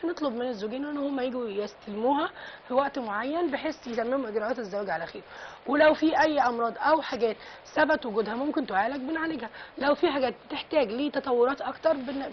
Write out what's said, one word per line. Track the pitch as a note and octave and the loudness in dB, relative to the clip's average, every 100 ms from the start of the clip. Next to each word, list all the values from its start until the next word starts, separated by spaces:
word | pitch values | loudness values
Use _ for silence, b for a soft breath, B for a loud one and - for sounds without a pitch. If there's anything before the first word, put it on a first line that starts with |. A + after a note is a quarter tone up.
بنطلب | E4 F4 D4 | -4 -2 -2
من | A3+ B3 | -2 -4
الزوجين | A3 G#3+ B3+ | -4 -6 -6
ان | D4 D4 | -6 -4
هم | C#4 C#4 | -2 -2
يجوا | B3+ B3 A#3 | -2 -4 -4
يستلموها | G3 G#3 - - G#3 A#3+ C#4 F4 B B B - | -4 -4 -8 -10 -2 2 2 0 B B B -2
في | |
وقت | B3+ C#4 C#4+ | 0 0 -2
معين | A3+ G3+ B3 D#4+ E4+ | -4 -4 -2 -2 0
بحيث | C4 D#4 D4 - | -2 -4 -6 -6
يتمموا | A#3 A#3 C4+ A#3+ | -4 0 -2 -2
اجراءات | G#3+ G#3+ B3+ | -2 -2 -4
الزواج | G#3 G3+ G3+ | -4 -6 -4
على | E3 E3 | -4 -6
خير، | - - B B B - | -12 -16 B B B 0
ولو | C#4+ D#4 | 6 8
في | D4+ D#4 - | 8 4 4
اي | D#4 D4 | 4 4
امراض | B3 A#3 A#3 - | 2 2 0 0
او | C4+ D#4 | 4 4
حاجات | C4+ B3 A3+ - B B | 2 0 0 0 B B
ثبت | - - D4+ D4+ C4 | -6 2 4 2 0
وجودها | G#3 G#3+ | -2 0
ممكن | A3+ C#4+ D#4 C4 | -2 -2 -2 0
تعالج | F#3+ A3+ C#4 C4 | 0 0 -2 -4
بنعالجها، | D#4+ D#4+ D#4 A3 B B - | -2 -2 -4 -8 B B -2
لو | C4+ | 2
في | C#4 E4+ | 4 2
حاجات | C#4 B3+ - - | 2 0 -2 -8
بتحتاج | C#4+ - D#4 A#3 | -10 0 2 2
لتطورات | A3+ D4 D4 C#4 A#3+ A#3+ - | 0 -2 -2 0 4 4 2
اكتر | B3+ - D#4+ | -6 0 0
بن-، | D4 B3 C#4 A#3+ | 0 -2 -6 -6